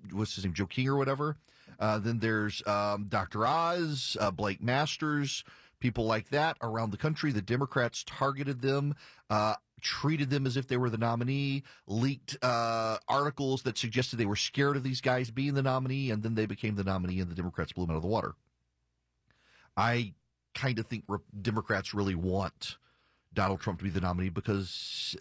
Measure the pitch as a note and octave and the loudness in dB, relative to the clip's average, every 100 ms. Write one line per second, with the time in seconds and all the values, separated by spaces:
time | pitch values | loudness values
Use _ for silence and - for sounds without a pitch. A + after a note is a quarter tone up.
0 | - G2 A2 - F#2+ E2 F#2+ - B2+ C#3+ | -6 -2 -2 -2 -2 0 -2 0 0 2
1 | C3+ C3+ D3 D3 _ _ - - G#2+ G#2+ | 2 0 -2 -4 _ _ -20 -2 0 2
2 | G#2+ A#2 A2+ G#2+ G#2 - G#2 G#2 G#2 G#2 | 0 0 2 2 2 -2 0 2 2 0
3 | G2+ G2+ F#2 G#2 A#2 D#3+ E3+ F3 D#3+ C#3+ | 0 -2 0 0 2 2 2 0 0 -2
4 | - - G#2 F2+ G#2 G2 A#2 C3 D#3 - | -4 0 0 0 -2 -2 0 2 0 -2
5 | D#3 D3 C#3 - - - - - B2+ A#2 | -2 0 -2 -4 -10 -18 -20 -4 -2 0
6 | A2 A2 - C#3 D#3+ - A#2 A2+ A2 G2+ | 2 0 0 0 2 0 -2 -2 -2 0
7 | D3+ D#3 D3+ G#2+ F#2+ B2 C3+ C3+ A#2 - | -2 0 0 0 0 0 0 2 0 0
8 | - - C3+ C3+ C#3 B2+ C3 C#3 C#3+ D3 | -10 -2 -2 0 -4 -2 0 2 0 -2
9 | - - - G#2+ G#2+ G#2+ _ - - - | -8 -16 -2 2 2 0 _ -8 -6 -2
10 | C#3+ D#3 C#3 C#3+ C3+ B2 B2+ B2 B2 A2 | 0 2 2 2 2 0 0 2 2 2
11 | A#2 A#2 A#2+ C#3 C#3 C#3 - - - G#2+ | 2 2 0 0 0 -2 -6 -14 -4 0
12 | C3 C3+ - - B2+ A#2 A#2 A2+ A2 G#2+ | 2 0 -6 -2 2 2 2 2 0 -2
13 | - C3+ C#3+ - C3+ C3 B2+ A2+ A#2 A#2+ | 0 2 2 0 0 0 0 -2 -2 0
14 | B2 A#2 G#2 G#2 - - C#3+ C#3 C3 B2+ | 0 0 0 2 0 2 2 2 0 -2
15 | C3+ B2+ B2 A2+ C#3 C#3 C3+ C3 C3 C3+ | 2 2 0 -2 0 2 2 2 0 -2
16 | C3+ G#2+ A2+ A2 G#2+ G2 A2 G2+ G2 F#2+ | 0 0 0 0 0 0 -2 0 0 0
17 | F2+ F#2 F2+ E2+ F2+ - D#2+ - E2+ D#2+ | 0 0 -2 -2 -4 -2 -4 -2 -2 0
18 | F2 G#2+ - - _ _ _ _ _ _ | 0 0 0 -6 _ _ _ _ _ _
19 | _ _ _ _ _ - - - A2 A#2+ | _ _ _ _ _ -20 -8 0 2 2
20 | A2 - _ _ _ - C3+ A2 A2 A2+ | 0 -6 _ _ _ -4 -2 -2 -4 -6
21 | - G2 - G#2 G2 G#2+ - G2+ F#2 G2+ | -4 -6 -6 -8 -2 -2 0 0 0 0
22 | G2 F2+ F#2 F#2+ F#2 - - - _ _ | 2 2 2 0 0 -4 -12 -12 _ _
23 | _ _ _ - F#2+ F#2+ - E2+ F#2+ F#2 | _ _ _ 0 2 2 -2 -4 -2 0
24 | F2+ F2 F#2 F2 G#2+ G2+ F#2 - - - | 2 2 0 -2 0 0 0 -6 -8 -6
25 | - - | -6 -6